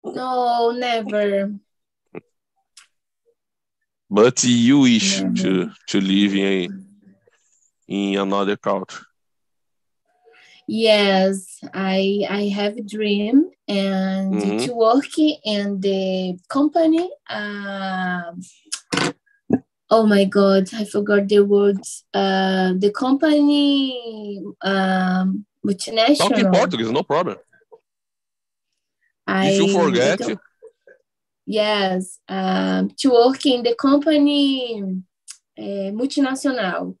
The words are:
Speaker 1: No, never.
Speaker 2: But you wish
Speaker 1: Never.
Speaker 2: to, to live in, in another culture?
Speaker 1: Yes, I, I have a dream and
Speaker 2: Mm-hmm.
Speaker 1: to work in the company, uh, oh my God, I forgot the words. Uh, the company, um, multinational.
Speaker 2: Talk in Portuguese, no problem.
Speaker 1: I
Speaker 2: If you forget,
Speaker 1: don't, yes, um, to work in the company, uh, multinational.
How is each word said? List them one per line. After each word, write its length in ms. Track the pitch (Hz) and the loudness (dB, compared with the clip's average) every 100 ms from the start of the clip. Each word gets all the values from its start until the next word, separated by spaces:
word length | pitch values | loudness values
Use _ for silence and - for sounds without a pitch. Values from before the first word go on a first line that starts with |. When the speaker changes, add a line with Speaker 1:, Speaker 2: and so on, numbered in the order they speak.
Speaker 1:
No, 680 | - 254 254 254 240 240 233 | -10 -8 -4 -2 0 2 0
never. 800 | 240 247 226 208 208 202 196 196 202 _ _ _ _ _ - _ _ _ _ _ - _ _ _ _ _ _ _ _ _ _ _ _ _ | 0 -2 -4 -2 -2 0 0 -2 -8 _ _ _ _ _ -20 _ _ _ _ _ -20 _ _ _ _ _ _ _ _ _ _ _ _ _
Speaker 2:
But 340 | 98 120 127 | 4 4 4
you 360 | 123 120 117 143 | 2 4 6 6
wish 420 | 131 113 101 98 | 6 4 2 -2
Speaker 1:
Never. 140 | 95 92 | -2 -2
Speaker 2:
to, 360 | 95 95 85 - - | 0 0 -2 -8 -4
to 140 | 101 | -2
live 340 | 95 98 101 98 | 2 2 2 2
in, 500 | 98 98 92 - - _ _ _ _ _ _ _ _ _ _ | 0 0 -4 -8 -18 _ _ _ _ _ _ _ _ _ _
in 320 | 95 101 98 | -4 -2 -2
another 380 | 98 98 98 104 | -2 -2 -2 -4
culture? 480 | - 101 92 - - _ _ _ _ _ _ _ _ _ _ _ _ _ _ - - | -4 -4 -6 -16 -20 _ _ _ _ _ _ _ _ _ _ _ _ _ _ -20 -8
Speaker 1:
Yes, 920 | 220 220 214 202 190 190 196 - - - | 0 4 4 4 2 2 -2 -10 -20 -14
I, 520 | 190 190 190 196 202 - | -6 -2 0 0 -2 -2
I 120 | 202 208 | -2 -2
have 260 | 202 208 226 | -2 -4 -6
a 40 | |
dream 720 | 208 214 214 202 208 269 339 _ - | -12 -6 -2 0 2 2 2 _ -6
and 680 | 202 196 190 190 190 190 196 | -4 -2 -2 -2 -4 -2 -2
Speaker 2:
Mm-hmm. 220 | 202 214 254 | -2 -2 -4
Speaker 1:
to 80 | |
work 440 | 240 220 254 285 - | 2 4 4 0 0
in 600 | 302 294 214 208 202 196 | 0 0 -4 -4 -4 -2
the 580 | 196 190 190 185 185 180 _ | -2 -2 -2 -4 -4 -8 _
company, 600 | 277 294 339 320 320 370 - - | 0 0 2 2 2 -2 -10 -12
uh, 1000 | 220 208 202 196 196 190 185 185 180 170 175 185 _ _ - _ - - - _ _ _ - _ _ _ | -10 -8 -10 -10 -8 -6 -4 -4 -6 -8 -14 -18 _ _ -16 _ -4 -4 -6 _ _ _ -4 _ _ _
oh 160 | 220 220 | 2 4
my 200 | 202 196 | 2 2
God, 420 | 202 196 190 190 | 2 4 4 0
I 100 | 226 208 | -6 -6
forgot 420 | 208 202 202 196 | -4 0 0 2
the 100 | 208 | 2
words. 640 | 202 202 202 196 - - _ | 4 4 2 0 -8 -18 _
Uh, 600 | 196 196 190 190 190 185 185 | -4 0 0 0 0 0 0
the 140 | 202 | -2
company, 1500 | 208 254 269 320 294 285 294 285 277 262 254 233 220 208 202 202 - | 0 -2 0 2 2 2 2 2 0 -2 -6 -12 -12 -10 -10 -12 -8
um, 840 | 190 196 190 185 185 185 190 196 208 _ 202 | -2 0 0 0 0 0 -2 -4 -10 _ -6
multinational. 520 | 196 - 220 226 294 | -4 -4 0 2 4
Speaker 2:
Talk 200 | 196 226 | 2 2
in 140 | 196 | 2
Portuguese, 400 | 180 233 151 113 | 2 2 -2 -2
no 120 | 131 | -2
problem. 340 | - 147 175 98 _ _ _ - _ _ _ _ _ _ _ _ _ _ _ _ _ _ - | -2 -2 -2 -6 _ _ _ -20 _ _ _ _ _ _ _ _ _ _ _ _ _ _ -4
Speaker 1:
I 200 | 190 190 | 0 2
Speaker 2:
If 120 | 196 | 4
you 80 | 196 | 4
forget, 520 | 196 160 120 135 190 | 4 2 2 2 0
Speaker 1:
don't, 200 | 233 - _ _ - _ _ _ _ _ _ _ - | -4 -6 _ _ -20 _ _ _ _ _ _ _ -6
yes, 760 | 214 208 208 190 185 190 - - | -2 0 0 0 -2 -6 -14 -12
um, 640 | 190 190 185 185 185 196 - | -6 -2 -2 0 -2 -2 -2
to 120 | 269 | 2
work 340 | 240 240 269 294 | 4 4 4 0
in 180 | 247 | 0
the 120 | 233 466 | 0 0
company, 1040 | 277 285 294 302 285 285 285 262 247 220 196 185 185 _ - - _ - | 2 2 4 4 4 4 2 0 -4 -6 -6 -8 -10 _ -20 -20 _ -14
uh, 340 | 214 202 196 214 | -10 -6 -6 -4
multinational. 960 | 269 294 262 262 277 254 190 170 180 - | -4 0 -2 0 -4 -2 -4 -4 -8 -12